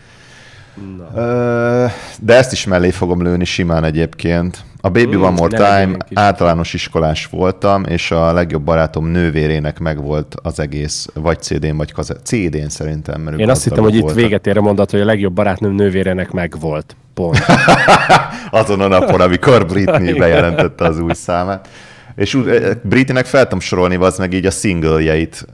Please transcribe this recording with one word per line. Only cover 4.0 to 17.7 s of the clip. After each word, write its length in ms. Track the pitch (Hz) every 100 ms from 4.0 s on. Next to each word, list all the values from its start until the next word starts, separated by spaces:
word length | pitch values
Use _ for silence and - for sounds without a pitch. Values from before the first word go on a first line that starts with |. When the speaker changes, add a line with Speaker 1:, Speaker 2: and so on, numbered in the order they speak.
| 80 - 82 85 90 - - -
Speaker 2:
A 80 | 98
Baby 260 | 98 120 98
Speaker 1:
Mm, 40 |
Speaker 2:
One 80 | 92
More 280 | 87 85 110
Speaker 1:
ne 40 |
legyél 140 | 101 101
Speaker 2:
Time, 100 | 95
Speaker 1:
ilyen 180 | 92 -
kis 100 | 98
Speaker 2:
általános 560 | 101 92 87 82 85
iskolás 520 | 87 - 87 80 78 -
voltam, 580 | 82 92 - 101 98
és 260 | 92 82 -
a 220 | 85 82
legjobb 300 | 87 85 78
barátom 440 | 76 80 78 - 80
nővérének 720 | 87 85 78 76 78 76 -
megvolt 560 | 82 73 71 76 73 -
az 180 | 87 76
egész, 460 | 73 73 73 - -
vagy 280 | 78 80 78
C 160 | - -
D-n, 180 | 78 76
vagy 160 | 76
kaze-, 240 | - 71 -
C 80 | - 120 87
D-n 180 | 76 73
szerintem, 520 | - 78 78 76 78
mert 140 | 78 78
ők 60 |
Speaker 1:
Én 80 | 107
azt 140 | 127
hittem, 180 | - -
Speaker 2:
gazdagok 80 | 110
Speaker 1:
hogy 40 |
itt 60 | 113 78
Speaker 2:
voltak. 80 | 95
Speaker 1:
véget 240 | 117 101 101
ér 120 | 101
a 40 |
mondat, 280 | 104 101 98
hogy 100 | 101
a 40 |
legjobb 280 | 104 110 98
barátnőm 420 | 90 101 90 104
nővérének 560 | 98 101 95 185 185 180
megvolt. 680 | 185 175 156 160 151 - - _
Pont. 240 | - 90 135 - 151 -